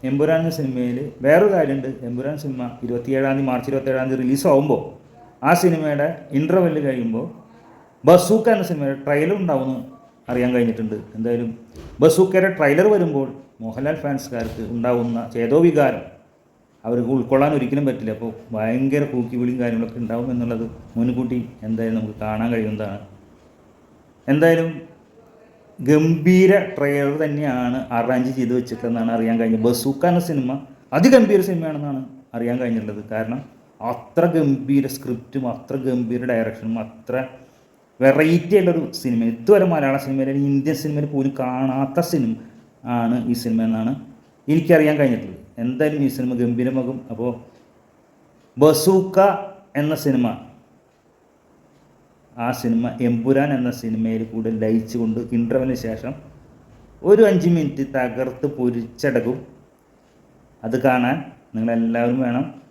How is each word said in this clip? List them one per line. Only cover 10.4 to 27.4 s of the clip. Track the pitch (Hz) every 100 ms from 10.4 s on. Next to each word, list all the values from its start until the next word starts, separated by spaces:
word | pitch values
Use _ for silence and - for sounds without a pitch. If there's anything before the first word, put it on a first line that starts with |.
| 123 123
കഴിഞ്ഞിട്ടുണ്ട്. | 117 110 110 107 - 110
എന്തായാലും | 113 117 117 113 - - - -
ബസൂക്കയുടെ | 151 160 190 190 190 185
ട്രെയിലർ | 147 147 214 208
വരുമ്പോൾ | 170 139 131 - - _
മോഹൻലാൽ | 113 113 143 160
ഫാൻസുകാർക്ക് | 147 135 - 120 113 - 107
ഉണ്ടാവുന്ന | 120 123 120 120 117 110
ചേതോവികാരം | 117 117 147 170 147 135 110 - - _ _ _ _ _ _ 113
അവർക്ക് | 120 120 135
ഉൾക്കൊള്ളാൻ | 117 135 143 147
ഒരിക്കലും | 123 139 139
പറ്റില്ല. | 117 110 107
അപ്പോൾ | 113 107 - 110
ഭയങ്കര | 110 123 135 143 143
കൂക്കി | 127 117 123
വിളിയും | 123 127
കാര്യങ്ങളൊക്കെ | 120 113 113 123
ഉണ്ടാവും | 110 117 131
എന്നുള്ളത് | 123 120 113 113 - - 113
മുൻകൂട്ടി | 120 123 123 123 113 - 110
എന്തായാലും | 113 113 110
നമുക്ക് | 107 107
കാണാൻ | 107 107 117
കഴിയുന്നതാണ്. | 117 110 107 104 101 - - - _ _ _ _ _ _ _ _ _ -
എന്തായാലും | 143 165 165 165 156 - - _ _ _ _ _ _ _ -
ഗംഭീര | 127 151 160 165 156 185 185 196 - -
ട്രെയിലർ | 143 143 139 147
തന്നെയാണ് | 151 147